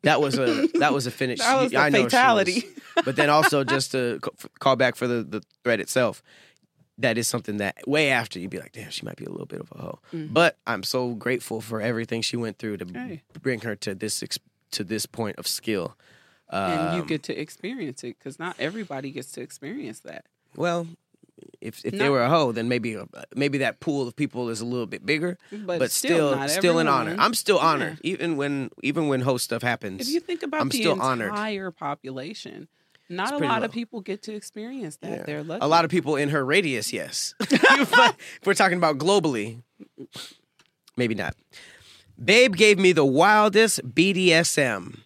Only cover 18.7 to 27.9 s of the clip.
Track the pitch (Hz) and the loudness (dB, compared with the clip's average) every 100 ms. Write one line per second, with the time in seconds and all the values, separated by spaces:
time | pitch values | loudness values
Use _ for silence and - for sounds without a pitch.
18.7 | 220 196 135 135 127 131 - 127 - 139 | -6 -10 -10 -10 -12 -14 -14 -14 -14 -12
19.7 | 262 - - - - _ _ _ - 175 | -12 -12 -14 -16 -18 _ _ _ -4 -2
20.7 | 170 165 170 _ _ _ - - _ - | -2 -6 -16 _ _ _ -20 -20 _ -14
21.7 | - - 190 139 135 120 165 135 117 117 | -8 -8 0 2 2 4 2 2 -2 -2
22.7 | 120 117 107 - - - 123 143 139 127 | -2 -2 -8 -12 -18 -12 -2 -2 0 -2
23.7 | - - 143 123 - 147 123 120 110 117 | -4 -4 -4 -4 -4 -6 -4 -6 -6 -6
24.7 | 123 107 - 101 151 175 180 _ 208 190 | -6 -6 -8 -2 -2 -2 -6 _ -12 -6
25.7 | 170 123 - 262 170 147 131 139 170 180 | -2 0 0 2 4 4 2 0 2 4
26.7 | 165 156 135 117 190 196 233 - 180 156 | 4 4 2 2 2 2 2 2 4 4
27.7 | 147 - | 2 -2